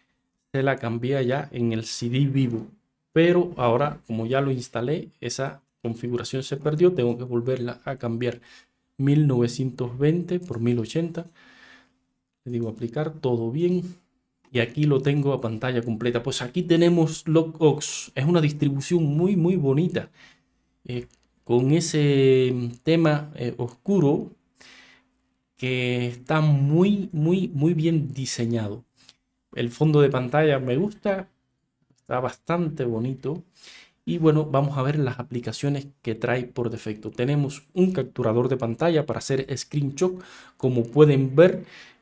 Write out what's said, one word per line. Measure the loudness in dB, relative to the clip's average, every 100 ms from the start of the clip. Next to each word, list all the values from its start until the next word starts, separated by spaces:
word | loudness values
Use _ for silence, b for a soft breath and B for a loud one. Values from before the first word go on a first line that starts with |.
| b _ _ _ _
Se | -2
la | 0
cambié | -2 -4 -4 -2 -2
allá | -2 -2 -6
en | -4 -2
el | -2
C | -6 -8 -4
D | 0 0
vivo. | 2 0 -2 -8 -18 _ _ _
Pero | 2 4 4 0 0
ahora, | 0 2 0 -4 -8
como | -6 -2
ya | 0
lo | 0
instalé, | -2 -6 -6 -4 -4 -8 _
esa | -8 -6 -8 -10 _ _
configuración | -10 -8 -6 -6 -4 -8
se | -6 -6
perdió. | -2 2 4
Tengo | 4 0 -2
que |
volverla | -4 -4 -2 -2 -4 -8
a | -10
cambiar. | -8 -6 -4 -4 -6 b b b _ _ -2
Mil | 2 4 4
novecientos | 4 0 -2 -6 -6 -8 -2
veinte | 0 0 -2 -6
por | -6 -2
mil | 0 0
ochenta. | -2 -4 -4 -6 -12 b b b b b b _ _ _ _ _
Le | -8
digo | -6 -6
aplicar, | -6 -8 -6 -8
todo | -4 -2 -2 -2
bien. | -2 0 0 -4 -12 _ _ _ _ _
Y | -2
aquí | -2 0
lo | 2 2
tengo | 2 0 0
a | -2
pantalla | -2 -4 -4 -2
completa. | -2 -2 -2 -2
Pues | -2 -6
aquí | -4 -4
tenemos | 2 4 6 4 2 0 0
Logox. | 2 2 2 2 2 -2 -8 -8
Es | -2
una | 2 4
distribución | 2 2 0 -2 0 0
muy, | 2 2 2 2
muy | 2 2
bonita. | 2 2 0 -2 -8 b b b _ _ _ _ -10
Eh, | -10 -10 _ _ _
con | -2 2 4
ese | 2 2 2 4 4 6 6 4 0 -4 -4
tema, | 0 2 4 2 -4
eh, | -8 -6 -6
oscuro | -8 -6 0 2 4 2 -2 -14 _ B B B B B B _ _ _ _ _
que | -4 -2 -2 -2 -4
está | -6 -2 2
muy, | 4 4 4 4 4 2 -2
muy, | -2 2 2 0
muy | 0 2
bien | 2 2 0 0
diseñado. | -6 -6 -4 -2 -2 -4 -8 -16 b b b _ _ _
El | -6 -6
fondo | 0 2 4
de | 4
pantalla | 2 0 2 2 2
me | 0 -2
gusta. | -2 -4 -4 -4 -6 _ _ _ _ _ _
Está | _ -8 -4
bastante | -4 -6 -4 -2 -2 -2 -4
bonito. | -2 -4 -6 -8 -8 -12 B B B B _ -6
Y | 0
bueno, | 4 4 2
vamos | 0 0 0
a |
ver | -2 0
las | -2 -4
aplicaciones | -8 -8 -8 -6 -4 -4 -8 -12
que | -8
trae | -4 -2 -2
por | -4 -6 -6
defecto. | -6 -8 -10 -10
Tenemos | -4 0 0 -2 -6 -6
un | 0 2
capturador | 2 -4 -2 0 2 2
de | 0
pantalla | -2 -2 0 0
para | 0 -4
hacer | -2 -4 -4 -8
screenshot. | -6 -4 -4 -2 -2 -2 B B B _
Como | -2 0
pueden | 2 6 6 6 2 6
ver, | 6 4 B B B B